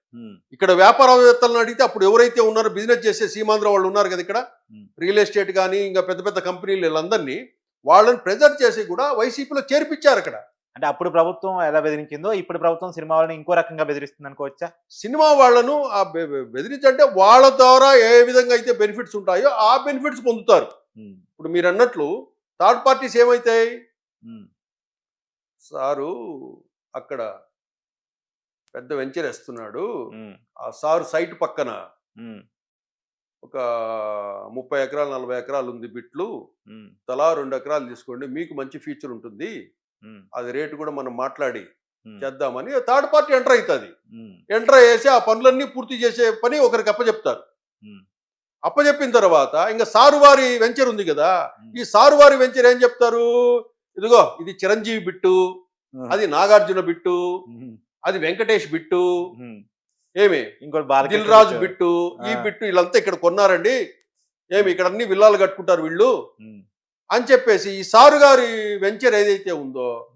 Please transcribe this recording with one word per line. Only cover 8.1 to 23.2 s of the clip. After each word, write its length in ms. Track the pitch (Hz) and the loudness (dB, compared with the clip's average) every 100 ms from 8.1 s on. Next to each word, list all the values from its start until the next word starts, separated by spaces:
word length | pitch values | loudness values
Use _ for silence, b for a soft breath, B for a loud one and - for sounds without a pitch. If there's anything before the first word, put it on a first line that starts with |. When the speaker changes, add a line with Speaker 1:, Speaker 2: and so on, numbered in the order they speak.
| 240 | 0
Speaker 2:
ప్రెజర్ 460 | 180 220 294 294 | -4 2 2 2
చేసి 200 | 240 220 | -2 -2
కూడా 280 | 180 220 285 | -6 -6 -4
వైసీపీలో 500 | 233 247 254 277 277 269 | -4 -4 -6 -10 -10 -4
చేర్పించారు 440 | 285 302 311 285 214 | -4 -4 -2 0 0
అక్కడ. 180 | 160 110 - _ _ - | -2 -12 -18 _ _ -8
Speaker 1:
అంటే 120 | 147 | -6
అప్పుడు 220 | 143 170 | -4 -4
ప్రభుత్వం 520 | 170 170 175 190 185 | -2 -2 -4 -8 -6
ఎలా 180 | 156 156 | -4 -2
బెదిరించిందో 540 | 156 151 147 147 190 | -2 -6 -10 -10 -8
ఇప్పుడు 240 | 202 165 170 | -8 -8 -6
ప్రభుత్వం 340 | 165 165 185 | -4 -4 -8
సినిమా 240 | 165 160 160 | -12 -4 -2
వాళ్ళని 200 | 160 160 | -2 -6
ఇంకో 180 | 151 | -4
రకంగా 300 | 170 165 160 | -4 -4 -6
బెదిరిస్తుంది 440 | 147 143 139 _ 143 | -8 -8 -12 _ -20
అనుకోవచ్చా? 440 | 139 139 - 170 _ _ | -14 -14 -12 -16 _ _
Speaker 2:
సినిమా 440 | - 214 302 311 | -18 -8 0 2
వాళ్ళను 500 | 294 247 240 247 294 | 4 6 4 2 -2
ఆ 200 | 262 202 | -4 -4
బె-, 220 | 190 165 156 | -6 -6 -8
బె-, 200 | 139 120 | -10 -10
బెదిరించంటే 580 | 127 202 277 277 254 | -12 -10 -2 0 2
వాళ్ళ 460 | 285 190 196 254 269 | 2 4 6 8 8
ద్వారా 440 | 262 254 262 269 | 6 6 6 6
ఏ 300 | 262 226 240 | 6 6 6
విధంగా 300 | 247 247 247 | 6 2 2
అయితే 180 | 240 240 | 0 -2
బెనిఫిట్స్ 420 | 196 208 214 233 208 | -2 -2 -4 -12 -8
ఉంటాయో 340 | 185 180 277 | -4 0 0
ఆ 280 | 226 214 262 | 0 2 0
బెనిఫిట్స్ 480 | 277 262 294 247 240 | -2 -6 -8 -6 -6
పొందుతారు. 420 | 226 - 180 - - _ 110 | -4 2 2 2 -12 _ _
Speaker 1:
మ్మ్. 160 | 101 | -20
Speaker 2:
ఇప్పుడు 360 | 92 _ _ 160 | -20 _ _ -8
మీరు 180 | 175 175 | -4 -2
అన్నట్లు 600 | 196 240 175 147 226 - _ _ - | 0 0 -2 -8 -8 -14 _ _ -2
థర్డ్ 260 | 190 240 262 | 0 2 0
పార్టీస్ 320 | 262 262 | -2 -2
ఏమైతాయి? 640 | 240 | 0